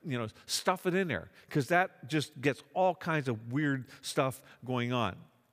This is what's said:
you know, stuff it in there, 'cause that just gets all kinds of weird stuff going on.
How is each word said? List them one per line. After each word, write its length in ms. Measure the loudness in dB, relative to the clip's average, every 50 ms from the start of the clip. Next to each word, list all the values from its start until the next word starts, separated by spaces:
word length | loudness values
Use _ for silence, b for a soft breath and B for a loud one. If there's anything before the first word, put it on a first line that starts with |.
| -4
you 140 | -4 -4 -2
know, 100 | -4 -4 -8 B B
stuff 400 | B -4 0 2 2 0 2 0
it 100 | 0 0
in 120 | 2 0 0
there, 220 | -2 -4 -4 -8 B B B B
'cause 180 | 0 0 2 4
that 420 | 4 2 2 2 -2 -14 -10 -2
just 320 | -2 -2 -2 -2 -8 -2
gets 220 | 0 0 0 0 -8 -8 0
all 220 | 2 2 2 2
kinds 320 | 0 -2 -2 -2 0 0 0
of 240 | -4 -4 -4 -4
weird 340 | -2 0 2 2 0 0 -4 B B B
stuff 400 | B -4 0 0 0 0 0 -6 -14 B B B -8
going 260 | -4 -2 -2 0 0
on. 260 | 0 2 0 0 -2 -6 -14 -20 _ _ _ _